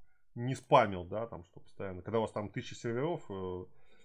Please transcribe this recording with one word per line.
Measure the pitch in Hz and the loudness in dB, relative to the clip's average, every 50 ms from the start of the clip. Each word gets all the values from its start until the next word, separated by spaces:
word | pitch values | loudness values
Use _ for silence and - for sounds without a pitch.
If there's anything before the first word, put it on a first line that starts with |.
| - - - - - - - | -20 -20 -20 -20 -20 -14 -8
не | 120 120 127 135 | -6 -4 -2 -4
спамил, | - - - 147 135 117 104 98 90 85 | -4 4 8 10 10 10 8 4 0 -4
да, | 90 101 104 117 | -4 -4 -4 -4
там, | - - 80 82 | -4 -6 -10 -12
что | - - - | -14 -16 -18
постоянно. | - - - - 98 98 92 90 87 | -16 -14 -10 -8 -6 -6 -6 -6 -4
Когда | - 104 113 | 0 2 2
у | 110 | 2
вас | 101 | 2
там | - 113 104 101 | 0 -4 -6 -4
тысячи | - 135 117 - - | -4 -6 -6 -6 -8
серверов, | - - 120 113 120 139 165 175 - - - | -6 -4 -2 0 0 0 0 0 -2 -4 -6
э, | 101 95 95 92 92 90 92 - - - - - - - - | -6 -4 -4 -4 -4 -4 -6 -8 -12 -16 -16 -18 -18 -18 -18